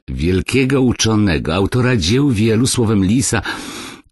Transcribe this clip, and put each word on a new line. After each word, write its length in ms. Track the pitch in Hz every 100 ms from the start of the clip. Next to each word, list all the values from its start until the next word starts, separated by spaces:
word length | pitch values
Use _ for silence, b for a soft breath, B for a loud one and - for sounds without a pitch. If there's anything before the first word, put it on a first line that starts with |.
| -
wielkiego 760 | 65 78 92 - 127 131 127
uczonego, 720 | 127 98 113 107 101 76 62 85
autora 420 | 98 123 123 123
dzieł 320 | 80 123 147
wielu, 380 | 104 113 110 127
słowem 380 | - 107 107 95
lisa, 360 | 120 - 107 - B B B B B B